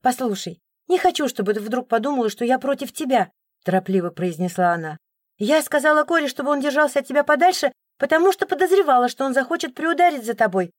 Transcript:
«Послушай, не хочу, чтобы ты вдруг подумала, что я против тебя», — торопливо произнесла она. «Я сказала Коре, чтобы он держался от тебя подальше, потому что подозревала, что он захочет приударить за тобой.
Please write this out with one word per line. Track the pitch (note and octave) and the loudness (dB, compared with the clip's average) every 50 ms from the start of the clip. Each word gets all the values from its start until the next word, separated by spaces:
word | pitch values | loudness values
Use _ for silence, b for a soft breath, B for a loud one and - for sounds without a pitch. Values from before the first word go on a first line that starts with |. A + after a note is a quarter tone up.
«Послушай, | _ B3+ B3 - C4 A#3+ G3+ G3 - - E3+ _ _ _ _ _ _ _ | _ -2 -2 0 -2 -4 -4 -4 -8 -12 -14 _ _ _ _ _ _ _
не | F4 F4+ | -2 2
хочу, | - F#4 F4 - D4+ B3+ | 2 2 0 2 -4 -4
чтобы | - - G#3 F#3 G#3 | -4 -4 -4 -2 -2
ты | G#3+ | -4
вдруг | G3+ A3 A3 B3 B3+ | -4 -4 -4 -6 -4
подумала, | _ A3+ A3+ A3 C#4 D4 C4 A#3 G#3+ | _ -2 -2 0 -2 -2 0 -2 -2
что | G3+ - A#3+ | -2 -4 -2
я | A#3+ B3+ B3+ | 0 0 0
против | B3+ C4+ C#4 C#4 C#4 B3+ - | 0 -2 -4 -4 -4 -12 -8
тебя», — | - D#4 C4 C4+ A#3 F#3+ - _ _ _ _ _ _ _ | -8 -4 0 2 0 0 0 _ _ _ _ _ _ _
торопливо | - F3 F#3+ F#3 F#3+ F#3+ F#3+ E3+ F3 | -2 -2 -2 -2 0 -2 0 0 -2
произнесла | E3+ - F3+ F3+ E3+ D3+ F3+ F3+ F3 - F3+ F3 E3+ | -6 -4 -6 -6 -4 -4 -6 -6 -2 0 0 0 0
она. | E3+ D#3+ D#3 D#3 D#3+ _ _ _ _ _ _ _ | -2 -4 -10 -12 -14 _ _ _ _ _ _ _
«Я | _ G#3 G#3 D4 D#4 | _ -2 2 2 2
сказала | D4 - - D4 C4 D4+ D4+ D4+ D4+ | 0 0 -2 0 2 4 4 4 2
Коре, | D#4 E4+ E4 D4+ | 2 0 0 0
чтобы | C#4 C4 - C#4 C4+ | -2 -4 -4 -2 -2
он | D4 C#4+ | -2 0
держался | C4 D4 C4 C#4+ D4+ C#4+ - D4 | 0 -2 0 2 0 2 0 -2
от | C4+ | -4
тебя | - C4 D4 C#4+ | 0 0 0 2
подальше, | - D4+ C#4+ D#4+ F4+ F4+ - - - - _ _ _ _ _ | 2 2 4 4 2 2 2 -2 -4 -4 _ _ _ _ _
потому | - C#4 D#4+ D#4+ E4+ G4 F#4 | -2 0 2 4 4 4 2
что | - - | 2 -2
подозревала, | - - C#4+ F#4 F4+ F4+ G4 F#4+ D4 C4+ B3 B3 B3 | -4 -2 -2 0 2 4 2 4 4 4 4 4 2
что | B3 _ C4+ | -2 _ -4
он | C4+ B3+ | -2 0
захочет | C#4 C4 C4 E4 E4+ - D4 B3+ | -2 -2 -2 -4 -6 -6 -8 -8
приударить | - D4 D#4+ E4+ F#4 F4 F4 D#4 C#4 A3 | -6 -2 -2 2 4 4 4 2 0 -6
за | A3 A#3 | -6 -2
тобой. | A3+ A#3 G#3+ F3 F#3 F#3 F3 _ | 0 0 0 2 -2 -4 -4 _